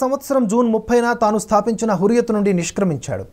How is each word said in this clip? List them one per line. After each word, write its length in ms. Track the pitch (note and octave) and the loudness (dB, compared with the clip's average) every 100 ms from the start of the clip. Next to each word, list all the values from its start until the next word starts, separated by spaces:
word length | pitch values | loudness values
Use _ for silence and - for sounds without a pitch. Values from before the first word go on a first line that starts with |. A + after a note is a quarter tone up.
సంవత్సరం 400 | C4 C4+ - C4+ A3+ | -2 -4 -2 0 2
జూన్ 160 | A#3 A#3+ | 2 2
ముప్పైన 340 | A3 A3 A#3+ A#3 A#3 | 0 0 0 0 0
తాను 160 | G#3+ G#3+ | 0 0
స్థాపించిన 480 | G#3 G#3+ A3 A3 A3 F#3 | 0 0 0 -2 -2 2
హురియత్ 320 | G3+ A#3+ A#3 G#3+ | 2 2 0 0
నుండి 160 | G3+ F3+ | 0 0
నిష్క్రమించాడు. 640 | E3 - F#3+ C#3 - G2 F#2+ | -2 -2 -2 -2 -6 -8 -8